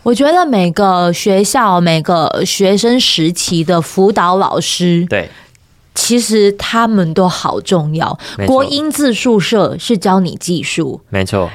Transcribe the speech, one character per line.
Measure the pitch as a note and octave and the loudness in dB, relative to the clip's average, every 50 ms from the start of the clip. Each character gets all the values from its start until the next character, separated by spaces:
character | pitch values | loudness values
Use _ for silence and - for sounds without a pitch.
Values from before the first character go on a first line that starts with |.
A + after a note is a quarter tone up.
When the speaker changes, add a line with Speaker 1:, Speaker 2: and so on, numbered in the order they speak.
| - | -2
Speaker 1:
我 | A#3 A#3+ | 0 0
觉 | G3+ C#4 D4 | 2 2 2
得 | E4 F4+ F4+ | 2 2 2
每 | D#4 B3+ G3+ F3+ F3 D#3+ | 2 2 2 0 0 0
个 | - G#3 F#3+ F#3 F3+ F3 F3 F3 | 0 2 2 2 2 2 0 0
学 | - - G#3+ G3 F#3+ G#3 | 0 0 2 2 2 2
校， | G3+ - C4+ A#3 G#3 F#3 F3 | 2 0 2 2 2 2 2
每 | F3 E3+ E3 D#3+ | 2 2 2 0
个 | D3+ - F3+ E3 D#3 - - - E3+ | 0 0 0 0 0 0 0 -2 -2
学 | F3+ - - G3 F#3 G3 | -2 -2 0 2 2 2
生 | G3+ A3 A3+ A#3+ B3+ | 2 2 2 2 2
时 | A#3+ - - - D#3+ D#3+ | 2 0 0 0 0 0
期 | F3 - - - F3+ E3 D#3+ | -2 -2 -4 -2 -2 -2 0
的 | D3+ F3+ E3+ D#3+ | 0 0 0 -2
辅 | - - - F#3+ G3+ | -2 0 2 2 2
导 | A3 G#3+ F3+ F3 F3+ | 2 2 0 2 2
老 | F#3+ G3 - - - | 0 0 0 -2 -2
师 | F3 - - - F3+ F3 F3 E3+ F3 E3+ | -4 -4 -4 -2 0 0 2 0 0 0
Speaker 2:
对。 | A2 G2+ E2 - - - - - _ _ _ _ _ _ _ _ - - | -2 -4 -4 -6 -10 -20 -20 -20 _ _ _ _ _ _ _ _ -8 -6
Speaker 1:
其 | - - A3+ A#3+ | -4 0 0 0
实 | A3+ G#3 G#3+ A3 G#3 G3+ G3+ | 0 0 2 2 2 2 2
他 | G3+ - - - A3+ A#3 A3+ | -2 -6 -4 -2 0 0 2
们 | A3 G3+ F3+ D#3+ D#3+ | 2 0 0 0 0
都 | G3 F#3 F3+ | 0 0 0
好 | D#3+ - - E3 - - | 0 -2 -4 -4 -4 -4
重 | - - G3 F3 D3+ D3+ D#3 | -2 -2 0 0 0 0 -2
要。 | D#3+ D#3+ - - - - - - - | -2 -4 -4 -4 -6 -10 -12 -8 -4
Speaker 2:
没 | - | 0
错。 | F#3+ C4 | 2 2
Speaker 1:
国 | C4 C4+ | 2 2
英 | C#4+ C#4+ C#4+ D4+ D#4 | 0 -2 -4 -4 -4
字 | C#4+ - D4 C4+ A3+ | -2 0 0 0 0
数 | F#3+ - B3+ A#3 G#3 | 0 0 2 2 2
社 | D#3+ - A#3 G#3+ F3+ C#3+ C3 D#3+ | 2 2 0 0 0 0 -2 -4
是 | - - A#3+ F#3+ | -4 -2 -2 0
教 | - G3+ F#3 F#3+ | 0 2 2 2
你 | F#3 E3+ - | 0 0 -4
技 | - - - F3+ D#3 - | -6 -6 -4 -4 -4 -4
术。 | - - - D#3+ C3+ - - - _ | -4 -4 -4 -4 -4 -6 -10 -10 _
Speaker 2:
没 | - G2 F#2+ | -4 -4 -4
错。 | F#2+ - G2+ F2+ E2+ - | -2 -2 -2 -2 -4 -6